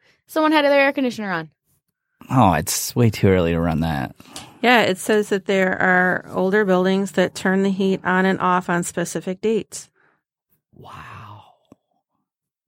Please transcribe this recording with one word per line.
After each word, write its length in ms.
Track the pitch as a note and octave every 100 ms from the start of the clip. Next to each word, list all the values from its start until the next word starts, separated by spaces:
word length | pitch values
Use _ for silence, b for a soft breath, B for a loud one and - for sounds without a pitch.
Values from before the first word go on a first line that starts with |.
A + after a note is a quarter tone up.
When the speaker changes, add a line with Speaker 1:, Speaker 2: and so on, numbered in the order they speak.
| _ _ -
Speaker 1:
Someone 260 | D#4+ D#4
had 120 | D#4
their 160 | C#4+ C#4+
air 120 | C#4
conditioner 380 | C#4+ B3 G#3+ G3+
on. 200 | E3+ D#3+ _ _ _ _ _ _ _ -
Speaker 2:
Oh, 220 | C3 G2+
it's 400 | D#2 - - -
way 160 | B2 A#2
too 180 | - G2+
early 240 | F#2 E2+
to 80 | E2
run 200 | E2+ D#2
that. 340 | D#2+ C#2+ B1 - B B B B
Speaker 3:
Yeah, 200 | A#3 A#3+
it 160 | F3+ F#3
says 300 | - G#3+ G#3
that 160 | G3 G3+
there 320 | F#3+ F#3 -
are 460 | F#3 F3+ F3+ E3+ -
older 300 | F#3 F#3 G#3+
buildings 480 | G3 F3+ F#3 F#3+ G3
that 220 | - F3
turn 280 | - F#3+ F#3+
the 80 | G3
heat 300 | F#3+ F#3+ F#3+
on 220 | F3 F#3 F#3+
and 140 | F#3+
off 280 | F3+ F3+ F#3
on 140 | F3
specific 580 | F3 - E3+ E3 F#3+ F#3
dates. 480 | G#3+ A3 - - - _ _ _ _ _ _ _ _
Speaker 2:
Wow. 680 | - - - A#2+ - G#2+ G#2 - _ _ _ _ _ _ _ _ _ _ _